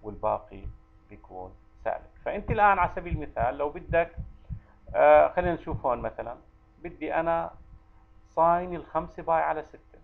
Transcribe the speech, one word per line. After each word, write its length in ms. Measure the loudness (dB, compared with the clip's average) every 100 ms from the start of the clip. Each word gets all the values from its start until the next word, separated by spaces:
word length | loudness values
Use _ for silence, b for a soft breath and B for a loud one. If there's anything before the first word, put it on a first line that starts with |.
والباقي 600 | -12 -6 -2 -2 -6 -14 -14 -14 _ -20 _
بيكون 440 | -20 -18 -16 -16 -18 -20 -10
سالب. 220 | -6 -6 -10 -12 -8
فأنت 260 | -8 -4
الآن 280 | 2 4 4
على 120 | 2 -2
سبيل 180 | -6
المثال 440 | -6 -6 -2 -2 0
لو 120 | -4
بدك، 460 | -6 -2 0 0 -6 -14 -16 B B B B -8 4
آه، 320 | 8 8 8
خلينا 260 | 2 -2
نشوف 320 | -2 -6 -4 -2
هون 140 | -2
مثلًا، 380 | -4 -8 -12 -12 -18 _ _ _
بدي 320 | -16 -10 -4 -2
أنا 360 | 0 -2 -4 -12 -20 -20 _ -20 _ -20 -10
ساين 480 | 2 4 4 0 -8
الخمسة 480 | -4 -6 -6 -10
باي 180 | 0 2
على 220 | 2 -2
ستة. 360 | -6 -18 _ -20